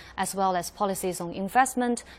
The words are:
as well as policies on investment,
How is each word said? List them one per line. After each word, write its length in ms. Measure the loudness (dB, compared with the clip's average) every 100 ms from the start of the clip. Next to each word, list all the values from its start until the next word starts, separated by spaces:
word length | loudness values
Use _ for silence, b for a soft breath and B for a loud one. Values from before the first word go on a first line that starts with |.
| B B
as 180 | -4 0
well 220 | 2 2
as 140 | -2
policies 500 | -2 -2 0 -2 -2
on 100 | -6
investment, 720 | -4 2 4 4 2 0 0 -4